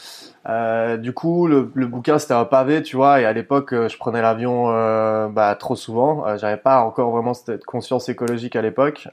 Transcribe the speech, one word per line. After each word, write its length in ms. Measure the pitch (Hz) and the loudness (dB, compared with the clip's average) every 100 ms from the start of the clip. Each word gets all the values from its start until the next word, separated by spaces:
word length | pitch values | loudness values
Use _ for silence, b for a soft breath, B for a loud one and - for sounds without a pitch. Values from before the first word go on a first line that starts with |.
| B B B B - | B B B B -6
euh, 480 | 113 113 113 113 113 | -4 -2 -2 -2 -4
du 160 | 120 | -6
coup, 320 | - 165 175 | -4 -2 2
le, 240 | 170 139 117 | 4 4 2
le 100 | 131 | -2
bouquin 320 | 123 123 151 151 | -4 -2 0 0
c'était 160 | - | 2
un 120 | 120 | 0
pavé, 360 | 113 131 131 156 | 2 2 2 0
tu 140 | - | -2
vois. 260 | 131 139 139 | 2 6 6
Et 40 | |
à 80 | 110 | 4
l'époque, 400 | 113 107 139 139 | 0 0 0 0
euh, 140 | 120 110 | 0 -2
je 80 | - | -4
prenais 240 | 120 117 | -4 0
l'avion, 480 | 113 113 123 123 120 | 2 2 0 0 0
euh, 560 | 113 110 110 110 110 107 | 2 2 2 0 0 -2
bah, 260 | 107 104 | 2 2
trop 220 | 101 - | 0 -4
souvent. 500 | 120 - 117 143 151 | -6 -4 0 0 0
Euh, 120 | 101 101 | -2 -4
j'avais 180 | 104 104 | -4 0
pas 240 | 135 131 | 2 4
encore 300 | 113 131 120 | 2 0 0
vraiment 240 | 117 120 | 0 -2
cette 280 | 120 - 107 | -4 -6 -10
conscience 460 | - 120 - 127 131 | -8 -8 -4 -4 -4
écologique 460 | - 120 120 120 | -4 -4 -4 -4
à 80 | 117 | -2
l'époque. 440 | 110 127 147 147 - | -2 0 0 -2 -10